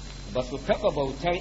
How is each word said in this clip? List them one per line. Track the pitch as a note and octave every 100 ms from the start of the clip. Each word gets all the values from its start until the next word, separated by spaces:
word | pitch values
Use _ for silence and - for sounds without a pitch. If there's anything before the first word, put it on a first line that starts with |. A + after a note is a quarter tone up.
| - - -
ba | D#3
su | - C#3
taɓa | - G#3 G3+
bautan | D3 C3+ C3 F3 F3